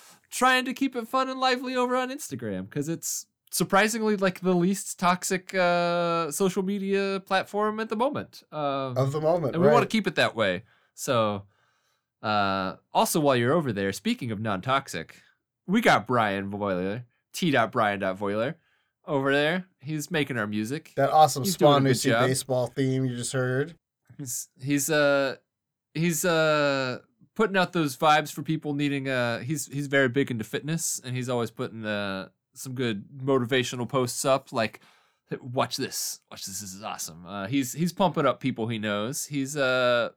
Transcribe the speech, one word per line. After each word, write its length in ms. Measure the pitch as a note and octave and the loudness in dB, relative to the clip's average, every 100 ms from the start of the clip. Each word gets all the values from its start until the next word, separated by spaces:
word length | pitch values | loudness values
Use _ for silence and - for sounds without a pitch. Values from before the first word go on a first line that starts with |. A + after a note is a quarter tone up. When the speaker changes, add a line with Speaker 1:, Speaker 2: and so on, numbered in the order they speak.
| - - - | -20 -20 -10
Speaker 1:
trying 360 | - B3+ B3+ | 2 4 4
to 100 | B3+ | 2
keep 220 | B3+ C4+ B3 | -2 -2 -2
it 100 | A3+ | -4
fun 220 | C4 C4 | -2 -2
and 100 | C4 | 0
lively 380 | C4 B3+ B3+ B3+ | 0 0 -2 -2
over 180 | B3 | 0
on 160 | B3+ B3+ | 0 -2
Instagram, 580 | C#4 - C3 A2 F#2 G2 | -8 -10 -8 -6 -6 -6
'cause 200 | D3 C#3+ | -6 -4
it's 380 | E3 - - - _ - | -6 -6 -8 -10 _ -8
surprisingly, 640 | - F3 G3 G#3+ A3+ G#3+ G#3 | -4 2 4 4 2 0 2
like, 240 | F#3+ F#3 | 0 0
the 140 | F3+ F3+ | 0 2
least 420 | F3+ G3 - - | 2 0 -6 -2
toxic, 560 | F3+ F3+ - F#3 - | 0 0 -2 -4 -2
uh, 800 | F#3+ F3 F3 F3 F3 E3+ E3+ D#3+ | 0 2 2 2 0 0 0 -2
social 320 | - F#3+ G3+ | 0 0 0
media 560 | F#3+ G3+ G3 G3 G3 G3 | -2 -4 -2 0 0 -4
platform 540 | - F#3+ - G3+ G#3+ G#3+ | 0 -2 0 -2 -2 -2
at 100 | A3 | -4
the 60 | A3 | -2
moment. 460 | C4 F#3 F#2+ - - | -2 -2 -10 -16 -14
Um, 460 | D#3 C#3+ C#3 C3+ B2 | -6 -4 -2 -2 0
Speaker 2:
Of 140 | C3+ | 0
the 80 | D3+ | 0
moment, 340 | D#3 F3 C#3+ | 2 2 0
Speaker 1:
and 80 | E3 | 2
we 60 | G3 | 6
wanna 140 | A#3 | 6
Speaker 2:
right. 60 | G3 | 4
Speaker 1:
keep 180 | A3 F#3+ | 0 0
it 80 | D3+ | 2
that 180 | A#2 | 2
way. 300 | A2+ G2+ F2+ - _ _ | 2 0 0 -6 _ _
So, 500 | - - A#2+ G#2+ G2+ G2+ _ _ _ _ _ _ _ | -10 -2 2 2 -2 -8 _ _ _ _ _ _ _
uh, 540 | A2 G#2 G2 F#2+ F#2 - _ | -2 0 2 0 -2 -6 _
also, 280 | F3+ G#3+ F3 | 0 2 2
while 160 | C#3+ B2+ | 2 4
you're 160 | A#2+ | 4
over 200 | E3+ C#3 | 2 0
there, 200 | G2+ G2 | -2 -2
speaking 400 | F#2+ A3 A#3+ B2 | -2 -4 -4 -4
of 80 | G#2 | -6
non-toxic, 840 | A2 F#2+ B2 C3+ B2+ F2+ D#2+ - _ _ _ _ - | -4 -4 -2 -2 -2 -10 -10 -16 _ _ _ _ -2
we 140 | A3 | 2
got 260 | A3+ C3 G2 | 6 4 4
Brian 420 | A#2+ G#2+ G2 G2 | 2 2 0 -4
Voiler, 540 | G2+ G2+ F#2 F#2 A2 B2 _ _ | -4 -2 -2 -2 -6 -10 _ _
T 180 | - F3+ | -4 2
dot 180 | B2+ A2 | 2 2
Brian 300 | B2 G#2 G2+ | 2 0 0
dot 180 | F#2+ F#2+ | -2 -2
Voiler 380 | G2+ G#2 B2+ D#3+ _ _ _ _ - | -4 -2 -4 -6 _ _ _ _ -4
over 260 | C#3+ C#3 | -2 2
there. 340 | C#3+ D3+ F#3 F3+ _ | 2 2 -2 -6 _
He's 300 | C3+ D#3 D3 | -8 -8 -4
making 260 | E3 C#3+ B2 | -2 -2 -2
our 80 | G#2 | -2
music. 440 | G#2 G#2+ D3 - - | -2 -4 -6 -8 -2
Speaker 2:
That 140 | C3+ | 2
awesome 340 | D3+ D3+ C#3 | 6 6 4
Speaker 1:
He's 120 | D#3+ E3+ | -2 4
doing 140 | D3 | 6
a 20 | |
Speaker 2:
Spawn 80 | C#3+ | 6
Speaker 1:
good 40 | C3+ | 4
Speaker 2:
Lucy 180 | A2+ C3+ | 4 4
Speaker 1:
job. 160 | A#2 C3 | 4 2
Speaker 2:
baseball 400 | C3 - B2+ A#2+ | 0 -2 -2 -2
theme 380 | - C3 C3 C3 | -2 0 0 -2
you 100 | A#2+ | -4
just 160 | A#2+ | -4
heard. 420 | C3 B2+ B2+ D#3 E3 _ _ _ - | -2 -2 -2 -4 -8 _ _ _ -14
Speaker 1:
He's, 300 | C3+ - - - | -10 -10 -10 -10
he's, 300 | C3 C#3+ C#3 | -2 0 2
uh, 460 | D3+ C#3+ C#3 C3+ - _ _ _ _ _ | 2 4 4 0 -4 _ _ _ _ _
he's, 300 | D#3 E3+ D#3+ | -2 0 0
uh, 760 | F3+ D#3+ D#3 D3+ C#3+ C#3 B2+ A2+ _ _ _ - | 2 2 4 4 2 0 -2 -6 _ _ _ 0
putting 200 | G#3 G3 | 2 2
out 160 | F3 | 2
those 240 | F3 D3+ B2+ | 0 -2 2
vibes 360 | D#3+ D3+ D3+ | 4 4 2
for 100 | - | -8
people 300 | D3+ D#3+ D3+ | -4 -4 -2
needing, 340 | C#3+ D3 C#3 C3+ | -2 -2 -2 -2
uh, 320 | C3 A#2+ A#2 | 0 0 -2
he's, 260 | B2+ D#3 - | -4 -6 -6
he's 200 | C#3 C#3 | -8 0
very 220 | C#3 C3 | 2 4
big 220 | C3+ C3+ | 2 0
into 120 | A#2 | -2
fitness, 560 | G#2+ C3+ C#3+ E3 - - | -6 -6 -4 -4 -4 -6
and 100 | B2 | -6
he's 140 | B2+ B2 | -6 -2
always 220 | B2 A2+ | -2 -2
putting, 340 | - B2 A2 G#2+ | -6 -8 -6 -4
uh, 420 | G#2 G2+ F#2+ - _ _ | -4 -4 -6 -8 _ _
some 180 | - C3 | -16 -10
good 300 | B2+ B2 G2+ - C#3 | -4 -4 -4 -8 -8
motivational 680 | C3 C3 A#2+ C3 A#2+ B2+ A#2+ | 0 2 2 0 0 -4 -2
posts 380 | C3+ B2 - | 0 -2 -2
up, 260 | C#3+ C3+ - | 0 0 0
like, 300 | B2+ G#2+ - _ _ _ _ - | -4 -4 -4 _ _ _ _ -12
"Hey, 80 | - | -12
watch 340 | C3 B2+ B2 - | -6 -2 -2 -2
this, 440 | A2 - - - - | -6 -6 -8 -10 -16
watch 160 | A2 - | -14 -12
this, 140 | F#2+ | -12
this 100 | G2 | -12
is 100 | F#2+ | -12
awesome." 440 | G#2+ F2 - D#2+ F2+ | -10 -10 -12 -14 -12
Uh, 200 | G2+ G2 | -8 -2
he's, 260 | C#3 B2+ | -2 -2
he's 180 | C3+ F3 | -2 -2
pumping 320 | - F#3 D#3 | 2 0 2
up 160 | C#3 - | 2 2
people 280 | B2+ A#2+ A2 | -2 -2 -4
he 100 | A2+ | -2
knows. 480 | G#2+ G2+ A2 C#3+ - | -2 -2 -2 -6 -6
He's, 280 | C#3+ C3+ D3+ | -6 -4 0
uh, 540 | C3 B2+ B2 A#2+ A2 | 2 4 4 2 0